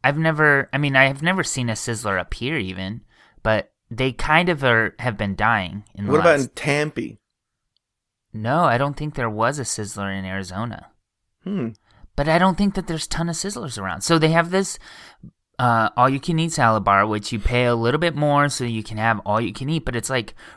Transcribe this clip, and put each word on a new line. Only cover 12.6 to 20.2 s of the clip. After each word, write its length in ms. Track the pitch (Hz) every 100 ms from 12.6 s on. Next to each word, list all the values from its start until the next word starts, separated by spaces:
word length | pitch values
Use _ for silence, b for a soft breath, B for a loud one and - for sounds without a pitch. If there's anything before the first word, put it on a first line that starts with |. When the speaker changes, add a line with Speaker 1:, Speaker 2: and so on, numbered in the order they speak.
| 202 190
Speaker 1:
that 100 | 180
there's 200 | 160 -
a 40 |
ton 180 | - 170
of 80 | 160
Sizzlers 420 | 196 226 175 110
around. 200 | 95 82
So 160 | - 165
they 120 | 156
have 200 | 165 170
this, 280 | 185 196 - B B B B - _ _ -
uh, 320 | 123 113 110 -
all-you-can-eat 560 | 131 135 - 160 165
salad 320 | 156 120 110
bar, 220 | 101 98 107
which 260 | 107 104
you 60 | 117
pay 260 | - 123 123
a 80 |
little 260 | 120 117 147
bit 140 | 170
more 340 | 143 147 143 143
so 160 | -
you 180 | 123 113
can 140 | 107 110
have 220 | 113 107 -
all 140 | 107
you 120 | 117
can 160 | 107 135
eat, 160 | 160
but 120 | 160 120
it's, 120 | -
like, 240 | 131